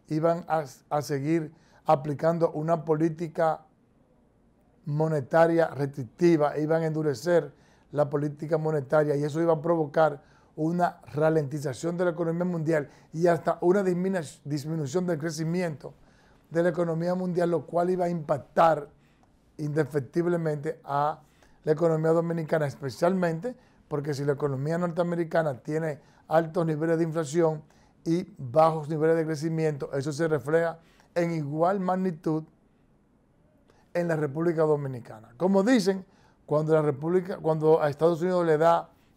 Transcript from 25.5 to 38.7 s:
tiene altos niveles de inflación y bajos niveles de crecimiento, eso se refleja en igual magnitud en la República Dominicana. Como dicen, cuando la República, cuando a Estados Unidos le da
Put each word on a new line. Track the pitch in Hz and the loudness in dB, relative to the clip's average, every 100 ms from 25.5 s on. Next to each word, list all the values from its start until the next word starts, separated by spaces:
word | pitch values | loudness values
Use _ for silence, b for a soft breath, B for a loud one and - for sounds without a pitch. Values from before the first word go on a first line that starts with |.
| 117 | -4
tiene | - 156 160 139 b b b | -6 -4 -4 -8 b b b
altos | 156 165 175 160 | 0 2 0 0
niveles | 151 165 165 | 0 0 2
de | |
inflación | 165 160 151 170 160 151 - b b b | 0 -2 -2 2 2 0 -10 b b b
y | 170 170 - - | -2 -2 -2 -12
bajos | 131 147 160 160 147 | -2 4 4 4 -4
niveles | 160 160 165 | 0 2 2
de | 160 | 0
crecimiento, | 156 160 160 160 143 156 | -2 -4 -2 -2 -2 -6
eso | 139 135 | -6 -4
se | 143 165 | -2 0
refleja | 151 127 165 165 165 b b b 175 | -2 0 0 0 -6 b b b -2
en | 170 | -2
igual | 165 139 151 170 202 | -2 -4 0 0 0
magnitud | 185 185 185 160 170 156 160 _ _ _ _ _ _ _ _ _ _ _ _ b b | -2 -2 -2 -4 -4 -4 -6 _ _ _ _ _ _ _ _ _ _ _ _ b b
en | 175 170 | -4 -2
la | 156 | 0
República | 151 147 170 160 | -2 -2 -2 2
Dominicana. | 156 147 139 123 - 110 107 - | 2 2 -2 -10 -12 -20 -16 -2
Como | 180 196 | 2 2
dicen, | 202 262 185 190 185 b b b - | 4 4 2 -2 -6 b b b -2
cuando | 151 156 | -2 2
la | 160 | 2
República, | 151 135 160 185 185 180 | 2 -2 0 0 -2 -6
cuando | 156 160 156 165 | -2 2 4 4
a | 151 | 4
Estados | 143 165 165 | 2 2 2
Unidos | 180 180 170 | 0 0 2
le | 151 | 4
da | 165 | 4